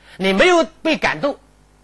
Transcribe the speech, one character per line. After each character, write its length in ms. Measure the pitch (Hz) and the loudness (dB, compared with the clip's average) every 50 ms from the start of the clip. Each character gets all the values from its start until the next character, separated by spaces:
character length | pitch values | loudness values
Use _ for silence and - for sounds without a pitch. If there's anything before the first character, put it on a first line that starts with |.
| _ - - | _ -20 -10
你 160 | - 180 185 190 | -6 -2 -2 0
没 140 | 190 302 | 2 2
有 180 | 359 359 339 320 - - _ - | 4 4 2 2 -2 -4 _ -4
被 140 | 320 302 | -4 -4
感 240 | 185 - - 135 156 | -2 -2 -4 -4 -4
动， 180 | 156 294 - - _ _ _ _ _ _ _ _ | -6 -6 -6 -8 _ _ _ _ _ _ _ _